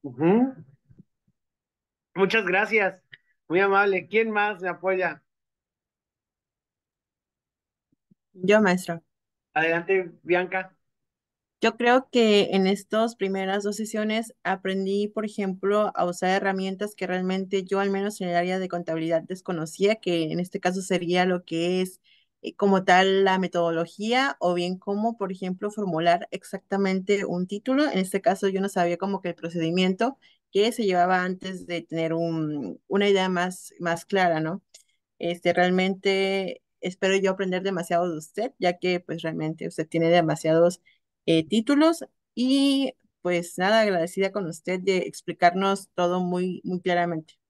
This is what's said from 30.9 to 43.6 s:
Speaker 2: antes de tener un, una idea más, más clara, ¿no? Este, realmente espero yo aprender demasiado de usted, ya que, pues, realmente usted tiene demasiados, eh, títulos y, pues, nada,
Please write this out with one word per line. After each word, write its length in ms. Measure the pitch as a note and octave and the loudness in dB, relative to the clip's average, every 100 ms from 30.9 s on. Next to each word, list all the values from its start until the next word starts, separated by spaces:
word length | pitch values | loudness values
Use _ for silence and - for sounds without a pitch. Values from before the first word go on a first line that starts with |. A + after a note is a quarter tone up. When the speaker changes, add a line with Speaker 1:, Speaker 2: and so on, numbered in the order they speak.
| F3+ F3+ F#3 | 2 2 2
Speaker 2:
antes 420 | F#3 F#3 F#3+ F#3 F3+ | 0 -6 -8 -10 -8
de 160 | E3+ | -10
tener 320 | E3 E3 D#3+ | -6 -4 -2
un, 640 | E3 E3 D#3+ D#3 D3 G#2 - _ | -2 -2 -2 -4 -4 -8 -12 _
una 220 | G3 G3+ | 0 2
idea 180 | G3 F#3 | 2 2
más, 440 | F3+ F#3 F#3 - - | 0 -2 -6 -18 -8
más 260 | E3+ E3 - | -4 -4 -2
clara, 340 | G3 F3+ D#3 | 0 2 2
¿no? 220 | D#3+ F#3+ _ - _ _ _ _ | -2 -6 _ -20 _ _ _ _
Este, 340 | E3+ F3 F3 | -6 -2 0
realmente 1080 | F3 F3+ F#3 F#3+ F#3+ G3 F#3+ F#3+ G3 F#3+ - _ _ | 2 4 4 0 0 0 0 0 -2 -4 -10 _ _
espero 340 | F#3 F#3 F#3+ G3 | -10 -2 0 2
yo 140 | F#3+ | 0
aprender 320 | F#3+ F#3+ F#3 | -2 -2 -2
demasiado 480 | F#3+ F3+ F3+ E3+ F3+ | -2 -4 -2 0 0
de 60 | D#3 | -4
usted, 340 | D#3+ - A#3+ _ | -8 -8 -8 _
ya 180 | F3 F3+ | -2 0
que, 200 | F3+ F3+ | -2 -2
pues, 220 | - E3 | -4 -8
realmente 440 | D#3+ D#3+ D#3 D#3+ E3+ | -6 -4 -6 -6 -8
usted 200 | - D#3 | -6 -4
tiene 220 | E3 E3 | 0 4
demasiados, 720 | F3 D#3+ D3+ D#3+ D#3+ E3+ F#3 _ _ _ _ - | 4 4 -2 2 4 4 0 _ _ _ _ 0
eh, 220 | E3 D#3+ | 0 2
títulos 580 | G#3+ A3+ C#4+ D#4+ E4 - _ _ - | -2 2 4 4 2 -8 _ _ -4
y, 580 | B3+ C#4 C#4 C4+ C4 - _ _ | 0 4 4 2 -2 -6 _ _
pues, 360 | F3 F3 F3 | -2 -2 -4
nada, 240 | - | -2